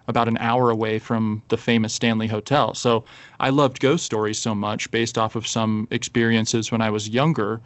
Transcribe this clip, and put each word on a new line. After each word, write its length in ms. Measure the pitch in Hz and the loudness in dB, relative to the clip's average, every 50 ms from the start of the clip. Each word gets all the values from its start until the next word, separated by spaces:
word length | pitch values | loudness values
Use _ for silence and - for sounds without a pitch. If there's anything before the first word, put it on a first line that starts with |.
| - - | -6 -2
about 200 | 120 120 117 113 | 0 2 2 2
an 80 | 113 - | 0 0
hour 320 | - 113 120 127 123 117 | 0 0 2 4 4 4
away 280 | 113 110 113 110 110 110 | 2 2 0 0 -2 -2
from 440 | - - 120 110 110 107 107 107 - - | -2 -2 -2 0 0 -2 -2 -4 -4 -4
the 80 | 123 | -4
famous 380 | - - 123 117 113 110 110 - | -2 0 2 2 2 2 0 -2
Stanley 320 | - 120 117 113 110 113 | -2 0 0 0 0 -2
Hotel. 480 | 110 110 107 - - 139 147 113 107 104 | -2 -4 -4 -2 0 2 2 2 0 -2
So 300 | - - 123 117 110 - - - - - - - - | -2 0 2 2 0 0 -6 -20 -20 -20 -14 -6 -2
I 120 | 131 135 | 0 2
loved 300 | 139 147 143 127 135 - | 4 4 4 2 2 2
ghost 240 | 139 131 156 175 - | 2 2 2 2 -2
stories 340 | - 113 107 107 107 107 - | -4 -2 -2 -2 -2 -2 -4
so 160 | - 117 107 | -4 -2 -2
much 360 | 101 104 104 104 - - - | -2 -2 -4 -4 -4 -6 -4
based 260 | - 113 117 113 - | -2 -2 -2 0 0
off 200 | 117 110 110 - | -2 -2 -2 -2
of 100 | 117 110 | -6 -6
some 400 | - - 117 110 110 107 107 107 - | -4 -2 -2 0 0 0 -2 -2 -4
experiences 800 | 120 120 - - - 120 117 113 113 110 110 - - 117 113 - | -6 -6 -4 -2 0 2 2 4 4 2 2 2 0 -2 -2 0
when 80 | 120 110 | -2 0
I 100 | 113 110 | 0 0
was 180 | 107 107 107 107 | -2 -4 -4 -2
younger 520 | 110 127 147 165 151 110 104 104 113 117 - | 0 2 2 2 2 0 0 -2 -4 -6 -8